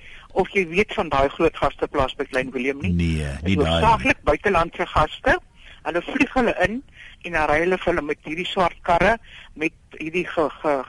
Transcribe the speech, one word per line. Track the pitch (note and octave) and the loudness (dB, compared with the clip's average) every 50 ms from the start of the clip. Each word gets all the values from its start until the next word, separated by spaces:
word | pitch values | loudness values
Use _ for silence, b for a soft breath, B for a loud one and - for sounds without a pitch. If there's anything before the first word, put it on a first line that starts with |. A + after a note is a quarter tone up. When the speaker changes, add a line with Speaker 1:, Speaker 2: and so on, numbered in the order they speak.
| B B B B B B - | B B B B B B -2
Speaker 1:
of | F#3 F3+ - | -2 -2 0
jy | - G3+ F#3 | 0 -2 -2
weet | D#3+ E3+ G3 G#3 - - | 0 0 0 0 0 0
van | A3 F#3 D3+ | -4 -2 0
daai | C#3+ C3+ C#3 C#3 | 2 2 2 2
groot | - - E3 D3+ - | 2 2 0 0 0
gasteplaas | - D#3 C#3 - - - - - C#3+ C3 B2+ - | 2 -2 -2 0 -2 -6 -2 0 0 0 0 -2
by | - C3+ | -6 -6
Klein | - C3+ B2+ B2+ C3 | -4 -2 -4 -2 -2
Willem | B2 B2+ B2 C#3 C3+ C#3 | -4 -4 -4 -4 -4 -4
nie. | D3 F#2 F2 | -2 0 0
Speaker 2:
Nee, | E2+ F2 E2 D#2+ D#2 D2 C#2+ C#2 C#2 D#2+ | 2 2 0 0 -2 -2 -4 -6 -4 -2
nie | F#2 G2 | 0 2
Speaker 1:
Dit | F2 | 2
is | E2 | 2
Speaker 2:
daai | D#2+ E2 E2 | 2 2 4
nie. | - | 4
Speaker 1:
hoofsaaklik | A#3 A#3 - - C4+ - - - | 4 4 4 2 0 0 0 0
buitelandse | - - - - G#3 F#3 E3 E3+ E3 - - F3 | 0 0 0 2 2 2 2 0 0 -2 -6 -6
gaste. | - - E3+ D#3 - - - - C4 E4+ F4+ - _ b b b b b b b | -2 0 0 0 0 -2 -2 2 2 2 2 0 _ b b b b b b b
Hulle | D3+ E3 E3+ | -4 -4 -4
vlieg | - - - C4+ C#4+ - - | -4 -2 -2 -2 0 0 2
hulle | C4 A#3+ F#3 D3+ - | 0 2 2 2 2
in | F3+ F#3+ A3 C4+ - - B B B B B B - | 0 0 0 -4 -10 -12 B B B B B B -10
en | F3+ | -4
dan | E3+ D#3 D3+ D3 | -2 0 2 2
ry | D3 D#3 | 2 2
hulle | E3+ F#3 F#3 | 2 2 0
vir | F3+ - F3+ E3+ | 0 0 0 -2
hulle | E3 | -2
met | D3 D3+ D3 - - | -2 -4 -6 -6 -6
hierdie | D3 D#3 F3 F3 | -10 -8 -6 -6
swart | - - G3 F3 E3+ - - | -4 0 2 2 2 0 -2
karre | - - E3+ E3 F3 G#3 A#3 A3 B B B B B B B | 0 2 2 4 4 4 2 0 B B B B B B B
met | - D#3+ E3 - - _ - - - | -4 -4 -4 -6 -8 _ -20 -14 -10
hierdie | D3+ D#3+ D#3+ F3+ E3 | -8 -4 -2 -4 -4
ge-, | - - E3+ D3+ C3 - - | -2 0 0 0 0 -2 -2
ge-, | - D#3 C#3+ C3 B2+ | -2 0 0 0 -2